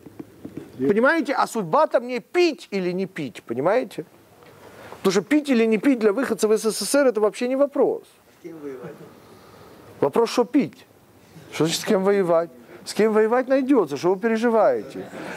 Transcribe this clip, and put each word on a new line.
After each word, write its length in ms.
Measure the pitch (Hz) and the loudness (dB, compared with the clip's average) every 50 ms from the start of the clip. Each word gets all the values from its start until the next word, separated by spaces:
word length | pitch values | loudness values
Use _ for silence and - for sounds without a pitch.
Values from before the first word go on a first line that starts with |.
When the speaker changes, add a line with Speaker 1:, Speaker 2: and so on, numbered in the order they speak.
| - - - - - - - - - - - - - - - | -20 -20 -20 -20 -20 -20 -20 -20 -20 -18 -18 -18 -18 -18 -10
Speaker 1:
Понимаете? 560 | - 127 139 - 214 240 277 330 330 262 - 254 | -4 -2 0 2 2 2 2 2 0 -2 -2 -2
А 120 | 226 208 | -2 -2
судьба-то 540 | - - 226 196 160 185 277 311 294 - 285 | -2 -4 -6 -4 0 2 2 2 2 0 -2
мне 200 | 233 247 254 233 | -2 -4 -6 -8
пить 480 | - _ - 359 359 339 269 - - - | -8 _ 0 0 2 2 0 -4 -8 -8
или 200 | - 196 180 180 | -6 -4 -4 -4
не 140 | 175 185 190 | -4 -4 -6
пить, 380 | 185 - - 151 123 - - - | -6 -8 -10 -10 -10 -10 -12 -12
понимаете? 640 | - 113 123 143 170 214 254 262 196 - - 156 - - - _ _ - - - - - - - - - - - - - | -8 -6 -2 0 0 0 0 -2 -4 -8 -14 -14 -14 -20 -20 _ _ -20 -20 -20 -20 -20 -20 -20 -20 -20 -20 -20 -20 -14
Потому 140 | - - 190 | -4 -2 0
что 100 | 175 208 | 0 0
пить 280 | 175 - 285 302 294 285 | 0 2 0 0 2 2
или 160 | 262 226 226 | 2 2 4
не 120 | 226 220 | 2 2
пить 220 | 202 - 285 269 240 | 2 2 2 2 4
для 140 | 214 214 196 | 2 2 2
выходца 340 | 240 269 - 226 170 - | 0 -2 -2 -2 0 2
в 100 | 208 220 | 2 2
С 140 | 208 208 220 | 2 0 -2
С 60 | 196 | -4
С 180 | - 208 185 - | -4 -4 0 2
Р 120 | 285 285 | 2 4
это 140 | 254 202 214 | 2 2 2
вообще 260 | 208 208 - - 247 | 0 0 0 -2 -4
не 80 | 247 262 | -2 0
вопрос. 480 | 269 285 277 - 285 233 151 - - - - _ _ _ _ _ _ | 0 0 0 2 2 2 2 0 -2 -8 -14 _ _ _ _ _ _
Speaker 2:
С 40 | - | -18
кем 140 | 170 165 156 | -18 -16 -14
воевать? 340 | 147 143 135 123 120 - 110 - 165 - - - - - - - - - - - - - - - - - - - | -14 -12 -12 -12 -14 -14 -16 -18 -20 -20 -20 -20 -20 -20 -20 -20 -20 -20 -20 -20 -20 -20 -20 -20 -20 -20 -4 -2
Speaker 1:
Вопрос, 300 | - 143 - 220 233 220 | -2 0 2 0 0 2
что 120 | - - 240 | 2 0 0
пить. 420 | - - 294 208 - - - - _ _ _ _ _ _ _ - - - - - - | 2 2 0 0 0 -4 -12 -20 _ _ _ _ _ _ _ -20 -20 -20 -20 -20 -12
Что 140 | - - 151 | -4 -2 -2
значит 160 | 165 160 - | -2 -2 -2
с 40 | - | -2
кем 180 | - 220 190 190 | 0 0 2 2
воевать? 460 | 196 202 202 190 165 170 165 170 165 - - - - - - - | 2 2 2 2 2 2 2 0 -2 -8 -16 -20 -20 -20 -18 -16
С 80 | - - | -6 0
кем 200 | - 208 220 214 | 2 2 4 4
воевать 340 | 214 214 220 233 254 254 | 4 4 4 2 0 0
найдётся, 500 | 247 269 277 269 247 285 240 180 139 143 | 2 0 0 2 2 2 2 2 0 -2
что 160 | 131 156 175 196 | -2 0 0 0
вы 60 | 190 | 0
переживаете? 920 | 196 226 226 220 226 240 226 220 190 156 127 113 - - - 185 185 - - - - - - | 0 0 0 0 0 2 2 4 4 2 2 0 -4 -8 -10 -12 -12 -12 -12 -12 -12 -10 -6